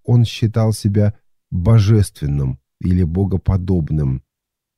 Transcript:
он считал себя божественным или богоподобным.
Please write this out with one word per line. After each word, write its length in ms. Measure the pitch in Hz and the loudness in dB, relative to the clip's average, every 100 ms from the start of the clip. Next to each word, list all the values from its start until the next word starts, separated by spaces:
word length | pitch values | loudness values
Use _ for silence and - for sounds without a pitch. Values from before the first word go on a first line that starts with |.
он 200 | - 120 | 0 2
считал 480 | 113 - 110 113 110 | 0 -2 -4 0 -2
себя 400 | 104 107 104 104 - _ _ _ | -2 -2 0 0 -2 _ _ _
божественным 1080 | 92 87 113 101 110 101 - 71 71 67 65 _ - | -4 2 4 4 4 2 -4 -4 -4 -4 -6 _ -8
или 240 | 87 90 | -2 0
богоподобным. 1200 | 87 87 98 92 - 95 92 92 73 76 69 65 - _ _ _ _ | 0 0 -2 -2 -2 -2 0 -2 -2 -2 -2 -4 -8 _ _ _ _